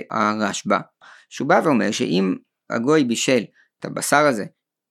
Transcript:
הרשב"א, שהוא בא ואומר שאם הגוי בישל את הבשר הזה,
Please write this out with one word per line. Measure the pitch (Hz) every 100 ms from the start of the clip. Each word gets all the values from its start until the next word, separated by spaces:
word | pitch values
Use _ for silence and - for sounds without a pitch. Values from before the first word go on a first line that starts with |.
| -
הרשב"א, | 110 107 107 101 - 101 98 - _ - - _
שהוא | - 135
בא | 196
ואומר | 170 117 101
שאם | 113 117 175 190 - _ _ -
הגוי | 117 127 160
בישל | 123 113 - 123 92 _ _ _
את | -
הבשר | - - 143
הזה, | 147 110 - _ _ _ _